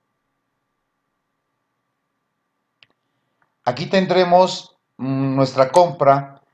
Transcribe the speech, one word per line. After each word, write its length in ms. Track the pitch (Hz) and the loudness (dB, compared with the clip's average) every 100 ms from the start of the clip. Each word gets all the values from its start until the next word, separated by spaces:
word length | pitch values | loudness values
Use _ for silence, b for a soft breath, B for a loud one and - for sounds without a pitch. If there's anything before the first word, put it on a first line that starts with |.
| _ _ _ _ _ _ _ _ _ _ _ _ _ _ _ _ _ _ _ _ _ _ _ _ _ _ _ _ _ _ _ _ _ _ _ _ - | _ _ _ _ _ _ _ _ _ _ _ _ _ _ _ _ _ _ _ _ _ _ _ _ _ _ _ _ _ _ _ _ _ _ _ _ -8
Aquí 220 | - 180 | -6 -4
tendremos, 880 | 196 185 185 175 180 185 - - _ _ - | -2 0 0 2 2 2 -2 -16 _ _ -12
mm, 400 | 131 135 135 135 | -8 -4 -4 -2
nuestra 360 | 135 131 131 | -2 0 2
compra 680 | 180 170 - 139 139 - - _ | 2 0 0 2 0 -2 -20 _